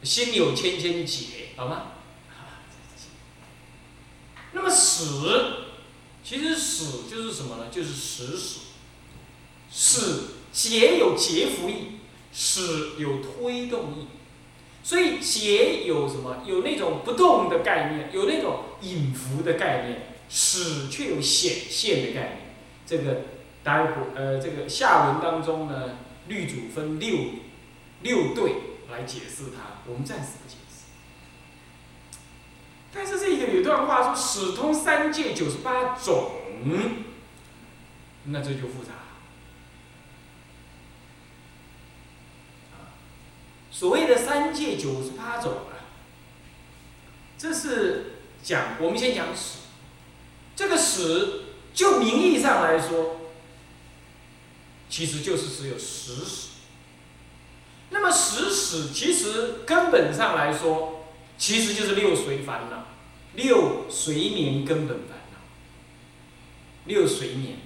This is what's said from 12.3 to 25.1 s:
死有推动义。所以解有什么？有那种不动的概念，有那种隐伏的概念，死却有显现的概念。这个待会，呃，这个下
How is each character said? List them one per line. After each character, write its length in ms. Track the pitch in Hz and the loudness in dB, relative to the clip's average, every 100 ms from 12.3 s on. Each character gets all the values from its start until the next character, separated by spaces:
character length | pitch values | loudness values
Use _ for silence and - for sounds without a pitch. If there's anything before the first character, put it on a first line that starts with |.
死 600 | - - 190 180 156 151 151 | -4 -2 0 0 -2 -4 -4
有 200 | 143 139 | -2 -2
推 480 | 135 - 240 247 247 | -4 -6 -4 -4 -4
动 260 | 240 - | -4 -6
义。 140 | 147 - - - - - - - - | -8 -12 -18 -20 -20 -20 -20 -20 -14
所 160 | - 349 | -2 2
以 220 | 349 - | 4 2
解 640 | - 220 208 208 247 - | -2 0 4 6 6 6
有 240 | 180 147 139 | 0 0 0
什 80 | 135 | -2
么？ 260 | 123 - 202 | -6 -8 -2
有 160 | 185 | 0
那 140 | 240 302 | 0 0
种 260 | 254 - | 0 -2
不 80 | 233 | -4
动 360 | 240 359 - 180 | 6 8 8 4
的 100 | 170 | 2
概 340 | 220 170 147 | 2 2 0
念， 180 | 151 - | -4 -4
有 120 | 190 | -2
那 160 | 208 320 | 0 0
种 200 | 196 - - - | 0 -4 -8 -12
隐 320 | 190 175 135 | -8 -2 -2
伏 300 | 127 131 139 | -2 -4 -4
的 100 | 165 | 0
概 340 | - 147 - 123 | 0 2 0 -2
念， 280 | 117 - - - | -8 -10 -16 -6
死 600 | - - 185 170 147 135 | 0 2 2 -2 -2 -4
却 220 | 135 277 | -6 -2
有 100 | 156 | 0
显 460 | 143 - 175 120 - | 2 2 2 0 -4
现 380 | - - 156 120 | -2 2 0 0
的 80 | |
概 60 | 113 | -4
念。 340 | - - - - - - - | -6 -10 -16 -20 -20 -20 -4
这 100 | 165 | -2
个 240 | 139 123 - - - - 147 | -2 -4 -6 -16 -20 -8 0
待 160 | 151 | 2
会， 80 | 160 139 131 | 2 -2 -6
呃， 240 | 135 135 135 | -4 -2 -2
这 120 | - | -4
个 160 | - - | -6 -6
下 440 | - 262 - 147 | 0 4 6 6